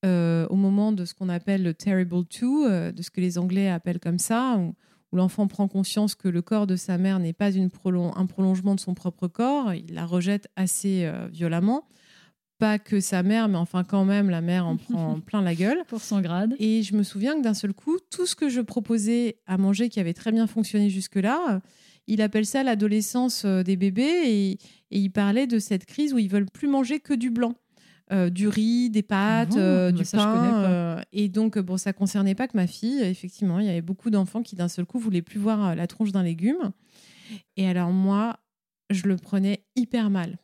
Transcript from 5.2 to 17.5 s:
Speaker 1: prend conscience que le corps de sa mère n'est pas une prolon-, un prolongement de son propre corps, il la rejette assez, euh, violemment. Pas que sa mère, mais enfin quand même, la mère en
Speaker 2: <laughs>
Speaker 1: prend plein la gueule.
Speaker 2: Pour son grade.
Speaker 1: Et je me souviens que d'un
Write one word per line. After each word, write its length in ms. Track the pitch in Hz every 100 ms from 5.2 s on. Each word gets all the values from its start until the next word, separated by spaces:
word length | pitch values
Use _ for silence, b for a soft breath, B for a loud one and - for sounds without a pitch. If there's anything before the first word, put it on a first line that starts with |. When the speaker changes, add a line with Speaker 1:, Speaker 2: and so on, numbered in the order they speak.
| 185 - 202
Speaker 1:
prend 200 | - 196
conscience 460 | 196 190 - 208
que 140 | - 190
le 140 | 175
corps 240 | 175 214 208
de 100 | 185
sa 220 | - 180
mère 200 | 190 190
n'est 120 | 170
pas 180 | 170 202
une 180 | 190 185
prolon-, 420 | - 190 180 175 -
un 100 | 185
prolongement 480 | - 190 185 190
de 60 | 196
son 120 | -
propre 340 | 180 185 - 180
corps, 440 | - 240 285 240
il 220 | 170 165
la 100 | 165
rejette 440 | 165 180 175 202 - -
assez, 480 | 185 - 196 190
euh, 240 | 165 160 180
violemment. 560 | 165 170 165 190 269 - b b b b _ _ _
Pas 200 | 220 214
que 220 | - 208
sa 220 | 190 185
mère, 260 | 185 220 220
mais 80 | 185
enfin 240 | 170 180
quand 220 | 180 196
même, 240 | 190 202 202
la 100 | 170
mère 240 | 165 180 175
en 100 | 165
Speaker 2:
<laughs> 20 |
Speaker 1:
prend 420 | - 226 160 156
plein 200 | - 208
la 120 | 185
gueule. 280 | 165 190 311 349
Speaker 2:
Pour 140 | 226
son 180 | - 202
grade. 340 | 175 175 220 277
Speaker 1:
Et 240 | 214 226
je 120 | 202 208
me 60 |
souviens 340 | 196 202 233 311
que 40 |
d'un 120 | 233